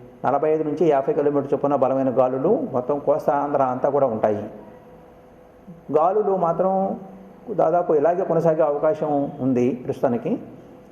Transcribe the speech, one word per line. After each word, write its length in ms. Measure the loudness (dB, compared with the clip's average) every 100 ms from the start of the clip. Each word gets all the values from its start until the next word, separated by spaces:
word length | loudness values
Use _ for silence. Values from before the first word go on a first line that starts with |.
| -20 -6 -2
నలభై 240 | 0 2
ఐదు 140 | 0
నుంచి 260 | -2 0 2
యాభై 240 | 2 0
కిలోమీటర్ 400 | 0 0 0 0
చొప్పున 220 | -2 0 2
బలమైన 440 | 2 2 0 2
గాలులు 480 | 2 2 0 0 -2
మొత్తం 260 | -4 -2 -2
కోస్తా 340 | 0 0 2
ఆంధ్ర 280 | 0 0 0
అంతా 280 | 0 0 0
కూడా 180 | 2 0
ఉంటాయి. 420 | 2 0 -2 -6 -14 -20 -20 -20 -20 -20 -20 -20 -20 -20 -20 -20 -18 -2
గాలులు 440 | 0 2 0 0 0
మాత్రం 640 | 0 0 0 0 -2 -6 -12 -20 -20 -18 -8
దాదాపు 420 | 0 2 2 2
ఇలాగే 300 | 2 2 0
కొనసాగే 380 | 0 2 2 2
అవకాశం 680 | 2 2 0 0 -2 -2 -2 -4
ఉంది 320 | 0 2 0 -2
ప్రస్తుతానికి. 680 | -6 -2 -2 -2 -4 -6 -8 -20 -20 -20 -14